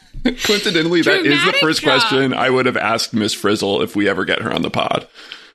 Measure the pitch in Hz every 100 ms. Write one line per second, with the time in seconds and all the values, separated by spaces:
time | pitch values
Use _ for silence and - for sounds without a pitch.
0 | _ - - 247 - 202 214 170 165 170
1 | - - - - - 554 539 - 311 131
2 | - 131 135 - 127 131 127 123 104 113
3 | - 113 104 - 101 104 98 101 - 101
4 | 101 92 - - - - 80 - - -
5 | - - - - -